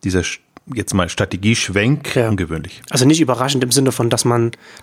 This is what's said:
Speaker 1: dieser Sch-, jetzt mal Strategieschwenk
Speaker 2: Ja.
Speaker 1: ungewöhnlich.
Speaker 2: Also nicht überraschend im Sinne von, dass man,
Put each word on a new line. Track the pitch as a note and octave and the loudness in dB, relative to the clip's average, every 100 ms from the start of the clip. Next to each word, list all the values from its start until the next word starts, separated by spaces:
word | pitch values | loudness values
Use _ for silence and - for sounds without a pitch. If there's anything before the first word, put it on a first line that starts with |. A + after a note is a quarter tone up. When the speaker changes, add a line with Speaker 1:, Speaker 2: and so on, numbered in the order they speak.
Speaker 1:
dieser | G2+ F2+ | -2 -2
Sch-, | - - _ - - | -2 -8 _ -20 -10
jetzt | B2 G2 | -8 -2
mal | G2 F2 | -2 -2
Strategieschwenk | - - F#2 G#2 A2+ - F#2+ A2+ C#3+ - C3+ | -2 -4 0 0 0 0 0 2 0 0 0
Speaker 2:
Ja. | A2+ | 2
Speaker 1:
ungewöhnlich. | G2 E2+ D#2+ - - - | 0 -2 -6 -8 -16 -4
Speaker 2:
Also | A#2+ C3 | 2 4
nicht | D#3+ | 4
überraschend | C3 A#2+ C3+ C3+ | 2 0 0 0
im | B2+ | 0
Sinne | C3 C3 | 2 2
von, | B2 A#2+ | 0 0
dass | B2 | 0
man, | B2 A#2+ A#2 - - - | 2 0 0 -4 -18 -20